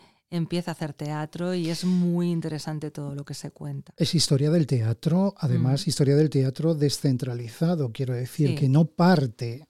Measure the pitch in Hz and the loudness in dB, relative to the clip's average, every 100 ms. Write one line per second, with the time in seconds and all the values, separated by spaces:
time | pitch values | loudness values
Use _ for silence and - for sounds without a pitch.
0 | _ _ - 170 160 175 175 156 156 - | _ _ -8 -6 -2 -4 -4 -8 -8 -8
1 | 147 151 156 170 175 180 160 165 180 180 | -6 -6 -8 -6 -4 -2 -4 -2 0 2
2 | 175 175 175 165 160 151 - 151 151 151 | 2 0 0 -2 -4 -6 -8 -8 -8 -8
3 | 143 143 143 139 143 - 147 139 - - | -10 -10 -10 -12 -12 -12 -10 -10 -10 -2
4 | 170 165 - 139 147 175 139 127 110 117 | 0 2 2 2 4 2 2 2 0 0
5 | 160 180 196 - 135 117 127 139 170 - | 0 2 0 -2 0 2 2 2 0 2
6 | 139 143 156 139 131 - 160 151 143 - | 4 4 4 2 0 0 0 2 0 0
7 | 143 123 127 120 117 - 165 170 127 110 | 0 0 -2 -6 -8 -2 -2 0 -2 -4
8 | 127 120 123 - 147 151 139 143 160 - | -4 -4 -4 0 0 2 4 4 4 4
9 | 175 175 131 - 117 123 | 4 4 2 -4 -8 -8